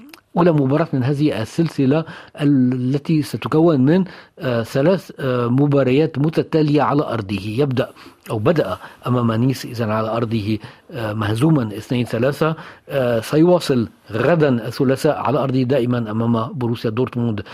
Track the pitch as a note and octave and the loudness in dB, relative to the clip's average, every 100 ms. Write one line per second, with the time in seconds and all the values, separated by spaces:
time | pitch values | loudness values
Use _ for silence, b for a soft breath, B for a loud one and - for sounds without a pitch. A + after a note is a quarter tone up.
0 | - - _ - F3 D3+ C3 D3 D#3+ C#3+ | -20 -20 _ 0 2 4 2 2 0 0
1 | B2 C#3+ D3+ G#2+ A2 - E3 - C3 D3+ | 0 0 0 0 -4 -2 -2 0 2 2
2 | D#3+ B B - C#3+ C#3 B2+ B2+ B2 C#3 | -2 B B -4 2 4 2 0 -2 -2
3 | - D#3 C3 A#2+ A#2 D#3 E3+ D3 C3 F3+ | 0 0 0 -6 -2 2 4 4 4 4
4 | F#3 B B - C3 A#2 A2+ C#3 D3 F#3+ | 0 B B -8 -4 -2 -2 0 2 0
5 | - - C#3 B2 A#2+ B2+ D3 C#3 B2+ C3 | -2 -8 -4 0 0 2 2 2 2 2
6 | D#3+ C3+ D3+ D#3 - D#3+ D3+ D3 B2+ C#3+ | 2 0 -2 0 0 0 2 2 2 0
7 | - A2+ G2 G2+ G#2+ A2 C#3+ B2 - - | 0 -4 -4 -6 -4 -2 -2 -2 -4 -6
8 | B B - A2+ A#2 C#3 F#2+ F2+ B B | B B -8 -2 0 2 0 -4 B B
9 | - B2 A#2 A2 B2+ B2+ - A#2 A2 A2 | -4 0 0 0 0 -2 -6 -6 -2 -2
10 | A2 A2+ A#2 A2+ G#2 G#2+ B B - C3+ | -2 -4 -2 -2 -2 -4 B B -16 -10
11 | A2 G#2+ G#2 A2+ D#3 D3+ A2 G2+ - B2 | -6 -4 -4 0 2 2 0 -6 -4 -4
12 | A#2 A2+ B2+ C#3+ D#3 D#3 B B - C#3 | -2 0 -2 0 -2 -4 B B -8 -2
13 | B2 A#2 A2 D3+ E3+ F3+ - B2+ A2 - | 0 -2 0 2 4 4 2 0 0 -6
14 | - G#2+ B2+ E3+ D3 A#2+ B2+ - C3 C3+ | -8 -2 2 4 4 2 -2 -2 0 2
15 | D#3 C#3 - C#3+ C3 C3 B2 C#3 A#2+ B2 | 0 0 0 -2 0 0 0 0 0 0
16 | A2 G#2+ A#2 A#2 A2+ F3+ A#2 A#2 A#2 G#2+ | -2 -2 0 0 0 -4 -4 -2 -4 -2
17 | B2+ A#2+ A#2+ G#2 - | -4 -2 -2 -4 -8